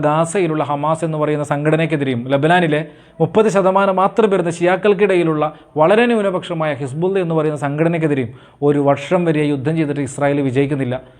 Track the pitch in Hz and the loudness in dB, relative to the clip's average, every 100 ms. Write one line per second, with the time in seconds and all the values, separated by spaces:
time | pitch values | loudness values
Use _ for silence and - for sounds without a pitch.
0 | 147 156 165 208 170 156 139 143 151 160 | 2 0 0 0 -2 -2 -2 -2 -2 -2
1 | 165 156 151 147 147 147 151 156 160 156 | -2 -2 -2 -2 -2 -2 0 0 0 -2
2 | 135 120 127 139 156 180 170 151 160 - | -2 -4 0 0 2 2 2 0 -4 -14
3 | - - 165 202 220 196 185 190 196 185 | -14 -4 0 2 2 2 2 2 2 2
4 | 196 196 214 190 170 165 175 185 208 185 | 0 2 2 2 -2 0 0 2 0 2
5 | 202 185 170 156 156 - - 147 156 220 | 2 2 0 0 -2 -6 -8 0 4 4
6 | 240 226 196 180 170 165 156 131 139 143 | 4 2 0 -4 -6 -4 -4 -4 -6 -4
7 | 185 196 170 160 151 151 147 147 160 170 | -2 0 0 0 0 -2 -4 0 0 0
8 | 160 139 120 - - - 143 147 139 139 | 0 0 -4 -8 -20 -2 0 2 2 0
9 | - 180 175 151 147 139 127 165 147 143 | 0 0 2 0 0 -2 -2 -2 -2 -2
10 | 135 135 143 143 139 127 139 143 127 127 | -6 -2 -2 0 0 0 0 -2 -4 -6
11 | - | -10